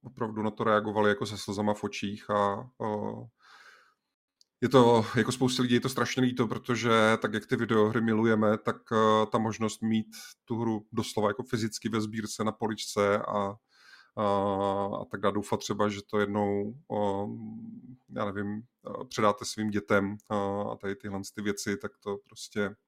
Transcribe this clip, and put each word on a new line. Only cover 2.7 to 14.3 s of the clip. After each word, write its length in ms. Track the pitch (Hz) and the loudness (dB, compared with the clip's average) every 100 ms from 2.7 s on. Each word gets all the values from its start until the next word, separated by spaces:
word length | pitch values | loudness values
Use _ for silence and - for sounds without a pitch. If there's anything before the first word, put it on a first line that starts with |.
| _ 113 107 104 113 117 _ _ - - - _ _ _ _ _ _ _ _ | _ -6 -4 -6 -8 -14 _ _ -20 -20 -20 _ _ _ _ _ _ _ _
je 80 | 120 | 4
to, 360 | 131 120 117 107 123 | 8 8 6 4 0
jako 160 | 110 | 0
spoustě 300 | 127 131 127 | 2 0 0
lidí 120 | 123 | 2
je 60 | 120 | 2
to 100 | - | 0
strašně 340 | - 117 - | -4 -2 2
líto, 240 | 127 127 113 | 0 2 -2
protože 720 | 107 - 117 117 113 110 110 | -2 -2 0 4 6 6 4
tak, 120 | 113 | 2
jak 120 | 107 - | -2 -2
ty 100 | 123 | -2
videohry 460 | 117 113 107 113 | 2 4 4 4
milujeme, 560 | 113 110 113 110 107 107 | 2 4 4 4 4 2
tak, 200 | - - - | -2 -6 -2
eh, 340 | 113 110 107 107 | 4 6 6 4
ta 60 | 120 | 0
možnost 440 | 110 104 110 - | 0 0 -4 -2
mít 260 | 110 110 107 - - - _ | 0 0 0 -12 -20 -20 _
tu 140 | 113 | -4
hru 260 | 117 107 104 | -2 -2 -4
doslova 360 | 113 - - 104 | -6 -4 0 0
jako 160 | 101 | -2
fyzicky 460 | - 120 110 - 113 | -4 -4 -4 -4 -4
ve 120 | 110 | -2
sbírce, 420 | 107 110 104 - | -4 -6 -8 -4
na 80 | 107 | -6
poličce 680 | 107 110 107 - - 101 104 | -4 -6 -6 -6 0 2 2
a, 140 | - | 0
a, 240 | 104 98 104 _ _ - - _ - 104 | -2 -2 -6 _ _ -20 -20 _ -4 0